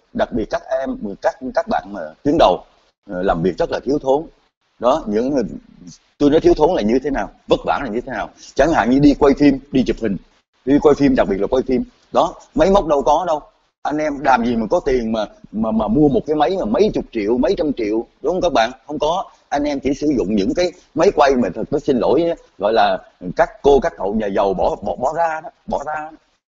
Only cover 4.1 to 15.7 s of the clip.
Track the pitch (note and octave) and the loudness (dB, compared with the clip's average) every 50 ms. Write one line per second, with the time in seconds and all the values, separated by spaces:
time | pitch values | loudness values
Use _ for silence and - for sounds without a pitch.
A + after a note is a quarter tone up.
4.1 | C3 D3 E3 D#3 _ _ _ _ _ _ _ _ _ - G#2 A#2+ C#3 - - A3 | 0 0 -2 -6 _ _ _ _ _ _ _ _ _ -2 0 0 0 0 -2 -2
5.1 | G#3 G#2+ A#2+ C4+ D4+ C3 A2+ E2+ - - - _ - - - F2 - - _ _ | -2 -2 -2 0 -2 -2 -4 -4 -8 -14 -18 _ -20 -20 -20 -20 -20 -20 _ _
6.1 | _ - C#3+ C#3+ C3+ F3 - F3 F3 - D3+ E3+ F#3 - G#2 G#3 A3 - C3 D3 | _ 0 2 4 4 4 4 4 4 4 4 2 2 2 0 2 0 0 0 -2
7.1 | C3+ A#2+ G2+ F2+ - _ _ - D#3+ - - - - F#3+ D3 A#2+ G#2 A#2+ B2 C3+ | -4 -4 -6 -8 -10 _ _ 0 0 0 0 -2 -4 -4 -4 -6 -6 -6 -6 -6
8.1 | B2 G#2 F2 D#2+ - - - - - - C3 E3 D#3+ A#2+ G2+ A2+ B2+ C3+ D3 D3 | -8 -8 -8 -8 -10 -20 -20 -8 0 0 2 2 4 2 2 4 4 4 6 4
9.1 | C3+ - D3 C#3 C3 - D3 C#3+ C3+ C3+ - - - C3 A#2 - G#2+ - A2+ G#2+ | 4 6 4 4 4 6 4 4 4 2 -4 -4 -2 0 0 0 -2 -4 -2 -4
10.1 | G2 E2 - _ _ _ _ _ _ _ - B2+ C#3 C#3+ - D3+ C#3+ - C#3+ C#3 | -4 -4 -8 _ _ _ _ _ _ _ -2 0 2 4 6 4 4 4 2 2
11.1 | B2+ A#2+ G#2 F2+ G2+ F#2+ G2 - B2+ C3 B2 - C3 - B3 - _ _ _ _ | 2 2 2 0 0 -2 -2 -2 0 -2 0 0 -2 -2 -2 -4 _ _ _ _
12.1 | - A#2 D3 F3 - - - _ - - D#3 F#3 F#3+ G3+ F3 D#3+ D3+ C#3 C3 D3+ | 0 0 0 0 -2 -10 -16 _ -2 0 2 4 4 2 2 2 0 0 2 2
13.1 | D3 D#3+ F#3 F3+ D#3+ D3 - - _ _ _ _ _ _ - C#3 C#3+ D3+ D3+ D3+ | 2 2 2 -2 -4 -4 -6 -12 _ _ _ _ _ _ -6 -4 -4 -2 -4 -4
14.1 | C#3+ C3+ C#3+ C#3 B2+ A#2+ A#2 A#2+ A#2+ A2+ A2 G2 E3 F3+ F3 C#3+ C3 B2+ A#2 A2 | -4 -2 0 2 2 2 2 0 -2 -2 -2 0 -2 0 0 0 0 0 -2 -2
15.1 | A2 A2 G#2 G2 - _ _ - - G#2+ A2 A2+ | -4 -4 -4 -6 -8 _ _ -10 -6 -4 -2 -2